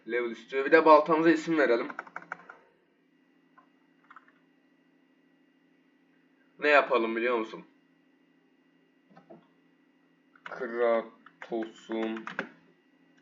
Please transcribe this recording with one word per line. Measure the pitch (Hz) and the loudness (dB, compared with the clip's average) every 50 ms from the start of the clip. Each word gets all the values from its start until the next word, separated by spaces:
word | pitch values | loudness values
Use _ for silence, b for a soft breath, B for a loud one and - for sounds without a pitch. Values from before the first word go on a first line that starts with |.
| _ | _
level | 110 113 123 120 117 | -8 -6 -6 -6 -6
üstü. | 113 - - - 131 135 135 | -10 -12 -14 -8 -6 -6 0
Bir | 143 | 4
de | 156 160 156 | 4 6 8
baltamıza | 160 151 147 147 - 165 156 165 165 | 8 8 6 6 4 0 2 2 2
isim | 160 156 - 165 165 | 2 2 0 -2 0
verelim. | 156 139 120 120 120 127 - - - - - - - - - - - - - - - _ _ _ _ _ _ _ _ _ _ _ _ _ _ _ _ _ _ _ _ _ _ _ _ _ _ _ _ _ - - - - _ _ _ _ _ _ _ _ _ _ _ _ _ _ _ _ _ _ _ _ _ _ _ _ _ _ _ _ _ _ _ _ _ _ _ _ _ _ _ _ _ _ _ _ _ _ - | 0 2 2 2 0 -2 -6 -12 -16 -18 -18 -18 -20 -18 -18 -20 -20 -20 -20 -20 -20 _ _ _ _ _ _ _ _ _ _ _ _ _ _ _ _ _ _ _ _ _ _ _ _ _ _ _ _ _ -20 -20 -20 -20 _ _ _ _ _ _ _ _ _ _ _ _ _ _ _ _ _ _ _ _ _ _ _ _ _ _ _ _ _ _ _ _ _ _ _ _ _ _ _ _ _ _ _ _ _ _ -4
Ne | 139 147 | 2 4
yapalım | 147 139 131 - 131 117 113 113 113 | 4 4 4 2 0 0 0 -2 -4
biliyor | 113 117 123 123 | -4 -2 -2 -2
musun? | 113 110 - - - 90 _ _ _ _ _ _ _ _ _ _ _ _ _ _ _ _ _ _ _ _ _ _ _ _ _ _ _ _ _ _ - - - - - _ _ _ _ _ _ _ _ _ _ _ _ _ _ _ _ _ _ _ _ - | -4 -4 -8 -12 -18 -20 _ _ _ _ _ _ _ _ _ _ _ _ _ _ _ _ _ _ _ _ _ _ _ _ _ _ _ _ _ _ -20 -20 -20 -20 -20 _ _ _ _ _ _ _ _ _ _ _ _ _ _ _ _ _ _ _ _ -18
Kratos'un | - - - 131 117 117 120 120 117 117 113 110 - - _ - - _ _ - - 120 113 107 107 - - - - 113 113 113 110 110 110 - - - - - - - _ _ _ _ _ _ _ _ _ _ _ _ _ | -16 -14 -12 -10 -8 -4 -2 -2 0 0 -2 -4 -8 -14 _ -20 -20 _ _ -14 -10 -10 -8 -8 -10 -14 -18 -12 -8 -6 -6 -6 -6 -6 -10 -12 -12 -10 -12 -12 -12 -14 _ _ _ _ _ _ _ _ _ _ _ _ _